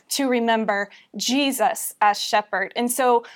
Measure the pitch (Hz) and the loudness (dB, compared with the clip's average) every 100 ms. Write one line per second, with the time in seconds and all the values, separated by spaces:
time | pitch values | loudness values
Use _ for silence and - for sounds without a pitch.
0 | - - 269 247 233 226 214 202 202 - | -8 -2 0 0 2 0 0 -2 -4 -10
1 | _ 208 220 262 277 262 208 - - - | _ -8 -2 0 0 0 0 -2 -6 0
2 | 208 208 - 214 214 190 190 - 240 247 | 2 2 0 -2 0 -4 -4 -4 -4 0
3 | 254 240 233 | 2 2 0